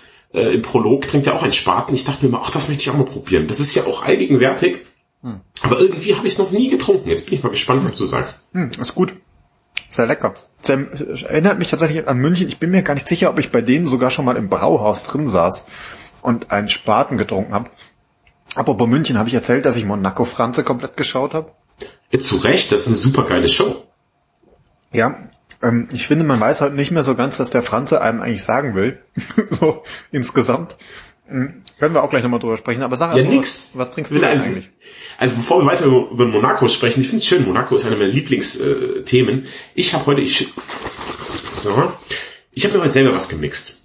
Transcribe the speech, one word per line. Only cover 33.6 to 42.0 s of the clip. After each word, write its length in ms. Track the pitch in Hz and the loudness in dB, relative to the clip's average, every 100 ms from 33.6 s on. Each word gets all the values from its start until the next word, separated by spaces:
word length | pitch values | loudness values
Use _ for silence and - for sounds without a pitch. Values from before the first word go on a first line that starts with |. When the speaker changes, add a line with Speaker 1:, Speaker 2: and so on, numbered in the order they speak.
| - | -6
Speaker 2:
was, 40 | 127 127 | -8 -6
was 20 | |
trinkst 200 | - - | -6 -2
Speaker 1:
Will 80 | 151 | 2
Speaker 2:
du 40 | 160 | 2
denn 140 | 143 | 2
Speaker 1:
ein-, 40 | 117 | 0
Speaker 2:
eigentlich? 260 | 95 - _ - - - - | -6 -10 _ -20 -20 -20 -2
Speaker 1:
also 160 | 123 117 | -2 0
bevor 260 | - 175 | 2 4
wir 60 | 143 | 4
weiter 180 | 139 143 | 4 4
über, 240 | 127 - | 4 2
über 160 | 120 120 | 0 2
Monaco 420 | 110 - - 117 | 4 2 2 2
sprechen, 340 | - 123 131 | 2 0 0
ich 80 | - | 0
find's 180 | 110 - | 0 2
schön, 180 | 175 98 | 2 2
Monaco 300 | 104 - 107 | 0 0 0
ist 100 | 113 | 0
einer 120 | 104 | 0
meiner 120 | 98 | 0
Lieblings-, 480 | 135 - 123 - - | 0 0 -2 0 -2
äh, 440 | 139 139 - - | -2 -2 -4 -6
Themen. 420 | - 123 110 135 - - - - | 0 2 2 0 -6 -16 -8 -4
Ich 180 | - | -2
hab 140 | 147 143 | 0 0
heute, 140 | 143 | 0
ich, 280 | 135 - 127 - - - - - - - - - - | 0 -2 -4 -10 -14 -14 -14 -12 -12 -12 -12 -12 -8
so, 400 | - 101 113 185 - | -4 0 0 0 -4